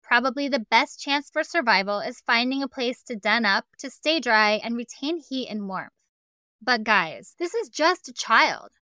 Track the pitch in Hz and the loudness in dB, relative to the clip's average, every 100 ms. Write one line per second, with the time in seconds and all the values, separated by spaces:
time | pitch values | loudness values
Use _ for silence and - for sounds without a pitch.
0 | - 240 254 262 277 269 208 233 294 - | 2 2 2 0 0 -2 4 4 4 -4
1 | 285 285 - 311 311 339 233 190 190 202 | -2 -2 -2 -4 -2 0 2 2 2 -2
2 | 240 247 - 233 247 269 269 269 240 240 | -4 -6 0 2 2 -2 -4 -4 -4 -4
3 | - 226 208 226 214 208 - - 269 - | -8 -4 0 2 2 0 -2 -14 -14 -6
4 | 302 320 240 220 208 214 233 233 233 - | -2 0 4 4 4 2 -2 -6 -8 -8
5 | 285 339 - 262 240 208 196 185 117 _ | -6 -6 -6 -8 -6 -8 -6 -8 -10 _
6 | _ _ _ _ _ _ 226 240 220 202 | _ _ _ _ _ _ -2 0 2 2
7 | 165 120 - - 339 453 277 - 320 359 | 0 -6 -12 -8 -4 -4 -6 0 2 2
8 | - - - 226 294 127 - _ | -4 -8 2 4 4 0 -12 _